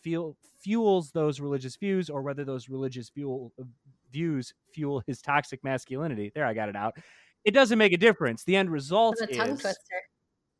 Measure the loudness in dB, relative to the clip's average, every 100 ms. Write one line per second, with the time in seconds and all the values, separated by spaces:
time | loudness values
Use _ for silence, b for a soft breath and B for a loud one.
0 | -4 -4 -4 -10 _ _ -2 2 4 4
1 | 2 0 0 0 -2 -4 -4 -6 0 0
2 | 0 -4 -4 -6 -6 -6 -6 -4 -4 -6
3 | -10 -8 -6 -6 -8 -16 -18 -18 _ _
4 | _ -4 -2 -2 -4 -12 _ -6 -4 -2
5 | -4 -8 -2 -2 -2 -8 -4 -4 -4 -6
6 | -4 -4 -6 -2 -2 -2 -4 -4 -4 -6
7 | B B B _ 2 6 6 6 6 6
8 | 4 4 0 -2 0 2 2 -2 0 2
9 | 4 2 -2 -2 -2 -2 -4 -6 -8 -10
10 | -10 _ _ _ _ _